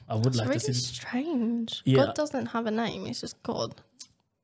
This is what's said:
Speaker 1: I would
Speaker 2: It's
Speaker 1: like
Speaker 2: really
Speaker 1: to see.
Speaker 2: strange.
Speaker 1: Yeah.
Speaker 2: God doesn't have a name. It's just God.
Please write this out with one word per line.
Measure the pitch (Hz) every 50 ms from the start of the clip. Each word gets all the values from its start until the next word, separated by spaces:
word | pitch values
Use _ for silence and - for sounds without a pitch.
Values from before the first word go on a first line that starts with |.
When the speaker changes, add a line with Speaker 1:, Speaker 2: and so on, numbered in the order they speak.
| -
Speaker 1:
I | - 113
would | 107 117
Speaker 2:
It's | 131 127
Speaker 1:
like | 117 110 254
Speaker 2:
really | 285 -
Speaker 1:
to | - 139 123
see. | 127 - - -
Speaker 2:
strange. | - - - - 254 294 339 320 247 220 233 233 233 226 226 - - -
Speaker 1:
Yeah. | 135 131 185 277
Speaker 2:
God | - -
doesn't | 311 302 294 - 247 233
have | 233 - 226 233
a | 220
name. | 214 220 233 196 - 190 -
It's | 220 240 -
just | - 240 - _ -
God. | - - - 113 - - - - _ _ - - _ _ _ _ _ _ _